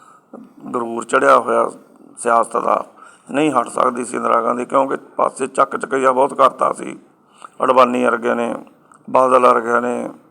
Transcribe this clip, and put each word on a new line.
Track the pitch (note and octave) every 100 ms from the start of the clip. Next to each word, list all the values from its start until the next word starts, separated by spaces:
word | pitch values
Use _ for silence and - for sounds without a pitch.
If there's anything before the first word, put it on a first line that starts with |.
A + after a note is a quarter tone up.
| - - _ - - - -
ਗਰੂਰ | B2 A#2 A#2
ਚੜ੍ਹਿਆ | A#2 C3+ C#3 C3
ਹੋਇਆ | A#2 A#2 A2+ - - _ - -
ਸਿਆਸਤ | A#2+ A#2 A2 A#2
ਦਾ, | - G#2+ - - - - -
ਨਹੀਂ | C3 D#3
ਹਟ | C3 A2+
ਸਕਦੀ | - B2+ B2
ਸੀ | A#2 B2
ਇੰਦਰਾ | A#2 A#2
ਗਾਂਧੀ, | A#2 B2
ਕਿਉਂਕਿ | B2 C#3 C3+ C#3
ਪਾਸੇ | - - - - C3+
ਚੱਕ | - C3+ B2
ਚਕਈਆ | A#2+ C3+ C3
ਬਹੁਤ | B2+ C#3
ਕਰਤਾ | C3+ C3 - -
ਸੀ। | C3+ - - - _ _ _ - -
ਅਡਵਾਨੀ | B2+ B2+ B2 B2
ਵਰਗਿਆਂ | B2 A#2 A#2 A#2+
ਨੇ, | A#2 A2 - _ _ _ -
ਬਾਦਲ | B2+ C3 B2+ B2
ਵਰਗਿਆਂ | A#2+ A2+ A#2+
ਨੇ | B2 A#2+ A#2+ - _